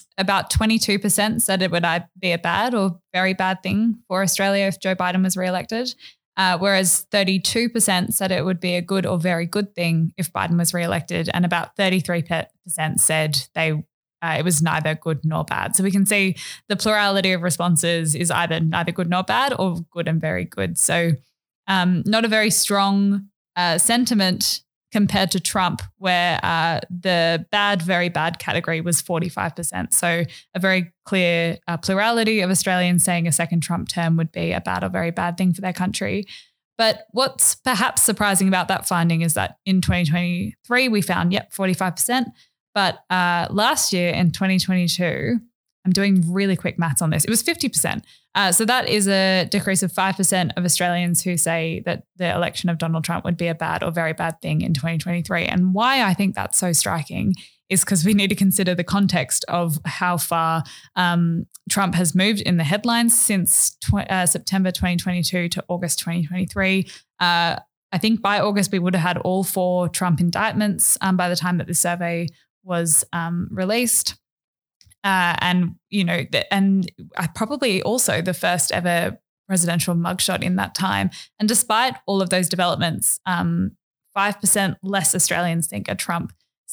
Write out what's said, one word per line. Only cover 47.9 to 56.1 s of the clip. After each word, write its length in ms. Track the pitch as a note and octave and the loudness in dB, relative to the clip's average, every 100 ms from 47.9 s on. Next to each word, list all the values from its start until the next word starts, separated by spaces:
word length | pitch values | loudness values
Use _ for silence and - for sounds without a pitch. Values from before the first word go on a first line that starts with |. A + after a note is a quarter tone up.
| G#3+ - - _ | -4 -8 -20 _
Uh, 180 | - G3 | 0 2
so 120 | F#3 | 2
that 240 | A3+ B3+ - | 2 2 2
is 200 | G#3 G3 | 0 2
a 400 | G3 F#3+ F#3 D#3+ | 2 4 2 2
decrease 320 | G3+ G3 F#3 | 0 0 0
of 80 | F#3 | 0
five 240 | - F#3+ F#3+ | 0 0 0
percent 360 | F3+ F#3 D#3+ - | 0 2 0 0
of 80 | |
Australians 600 | F3+ - F3 F3 F3 E3+ | 0 0 0 0 0 0
who 120 | F#3 F3 | 0 0
say 460 | E3 E3 E3 D#3 F3 | 0 0 -2 -4 -4
that 180 | F3 - - | -6 -8 -6
the 160 | F3 | -4
election 360 | - F3 - E3+ | 0 -2 -2 -2
of 100 | E3 | -2
Donald 240 | E3 E3 | -2 -2
Trump 220 | D#3+ E3 | -2 -4
would 120 | - E3+ | -4 -2
be 120 | E3+ | -2
a 60 | |
bad 280 | D#3+ D#3+ E3 | -2 -2 -2
or 80 | F3 | -2
very 220 | E3+ D#3+ | -2 -4
bad 280 | D#3+ E3 D#3 | -2 -4 -4
thing 200 | E3+ D#3 | -4 -2
in 120 | - | 0
twenty 240 | C#3+ E3 E3 | -2 -2 -4
twenty-three. 480 | E3+ F3 E3 F3 F3+ | -2 -4 -2 -2 0
And 280 | F#3 F#3 | 0 2
why 300 | F#3+ B3 C4+ | 2 2 2
I 100 | G#3 | 2